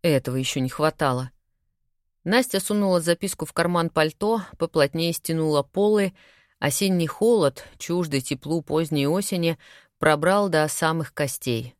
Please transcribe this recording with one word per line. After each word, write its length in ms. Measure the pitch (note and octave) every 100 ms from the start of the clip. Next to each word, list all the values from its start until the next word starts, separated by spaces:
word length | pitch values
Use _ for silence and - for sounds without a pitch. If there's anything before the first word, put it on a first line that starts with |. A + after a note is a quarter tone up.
Этого 340 | E3+ C#3+ B2+ C3
еще 240 | C3 C#3
не 80 | B2+
хватало». 600 | - D#3 - D3 B2 B2+ _ _ _ _ _ _ _ _ _
Настя 360 | E3+ A3+ B3+ F#3+
сунула 400 | - G#3 G3+ F3+
записку 460 | E3 E3+ G3 - D#3
в 80 |
карман 340 | - E3+ F3 E3
пальто, 540 | - D#3 - G#3 A3+ F#3+ -
поплотнее 560 | E3+ E3 C#3 E3 E3+
стянула 480 | E3 - E3 D#3 D3
полы. 500 | C#3+ - G#3 G#3+ G3 - - _ _ _
Осенний 480 | C#3+ - G3 F3+ D#3+
холод, 580 | - A3 A3+ D3 - - -
чуждый 420 | - F3 E3 C#3
теплу 400 | B2+ C3 C#3+ E3
поздней 460 | D3 D#3 D#3+ D3+ C#3
осени, 500 | F3 G3 F#3 E3+ D#3+ - - _ _
пробрал 520 | D#3 D3+ E3 G3 G3+
до 180 | D#3+ D3+
самых 460 | - D#3+ D#3+ D#3
костей. 600 | - C#3+ - - A2+ B2 _